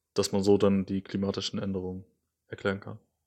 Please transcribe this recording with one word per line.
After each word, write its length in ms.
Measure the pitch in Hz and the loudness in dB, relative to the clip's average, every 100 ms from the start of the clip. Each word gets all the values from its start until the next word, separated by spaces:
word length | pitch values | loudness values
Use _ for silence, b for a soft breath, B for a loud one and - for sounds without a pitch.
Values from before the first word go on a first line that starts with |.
| _ | _
dass 180 | - 101 | 0 0
man 120 | 101 | 2
so 140 | 98 101 | 4 6
dann 280 | 101 98 92 | 6 4 0
die 160 | 98 | -4
klimatischen 580 | - 101 98 98 - 101 | -4 -4 -2 -2 -4 -6
Änderungen 460 | 101 95 92 92 101 _ _ _ _ | -4 -4 -6 -8 -14 _ _ _ _
erklären 320 | - 101 98 | -6 -4 -4
kann. 200 | 110 110 _ _ | -6 -16 _ _